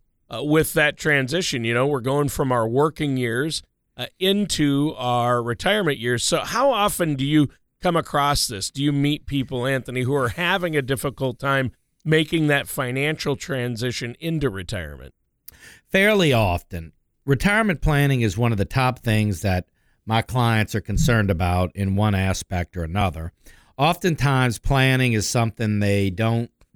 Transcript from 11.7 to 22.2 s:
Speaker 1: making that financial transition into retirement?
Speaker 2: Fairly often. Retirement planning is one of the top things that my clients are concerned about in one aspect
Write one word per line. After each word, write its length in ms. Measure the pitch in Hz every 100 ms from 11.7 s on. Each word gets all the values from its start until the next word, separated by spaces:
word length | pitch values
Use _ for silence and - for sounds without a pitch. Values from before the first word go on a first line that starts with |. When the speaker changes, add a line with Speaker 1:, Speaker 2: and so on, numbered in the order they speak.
| - _ _
Speaker 1:
making 420 | 156 156 160 165 151
that 220 | 143 -
financial 680 | - 127 127 147 156 -
transition 800 | 139 - 135 123 113 123 117 120 120
into 300 | 165 160 139
retirement? 640 | 95 90 101 78 69 65 - _ _ - - - - _
Speaker 2:
Fairly 420 | 190 202 208 165
often. 600 | 120 101 87 - 87 80 - _ _
Retirement 560 | - 139 196 208 220 160
planning 400 | 156 147 143 131
is 180 | 113 92
one 140 | 120
of 60 | 107
the 60 |
top 360 | 98 135 127 123
things 420 | - 107 107 92
that 240 | 101 90 - _ _ _ -
my 140 | 113
clients 520 | 110 127 117 110 104
are 60 | 107
concerned 500 | - 101 - 117 101
about 400 | 85 90 90 92
in 200 | - 98
one 200 | 95 107
aspect 640 | 98